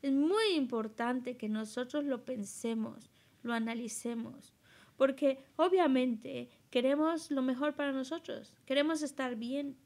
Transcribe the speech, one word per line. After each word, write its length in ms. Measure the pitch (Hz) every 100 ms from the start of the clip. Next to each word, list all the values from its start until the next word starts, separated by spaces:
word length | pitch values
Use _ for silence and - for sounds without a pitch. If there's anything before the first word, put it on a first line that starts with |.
Es 100 | 277
muy 420 | 269 311 415 440
importante 840 | 320 254 233 214 220 240 254 254 247
que 120 | 214
nosotros 560 | 214 214 247 247 294
lo 200 | 285 247
pensemos, 880 | - 247 196 - 226 226 220 226 - _ _ _
lo 100 | 233
analicemos, 1000 | 233 226 233 233 - 240 233 233 - - _ _ - - -
porque 460 | 269 269 277 269 - -
obviamente 920 | 349 370 311 262 254 226 - 240 247 - _
queremos 600 | 247 262 285 320 330 -
lo 100 | 269
mejor 320 | 262 247 294
para 160 | 294 285
nosotros, 600 | 269 262 320 - - - _ -
queremos 360 | 269 311 311
estar 320 | 294 - 262
bien. 420 | 226 233 277 285 -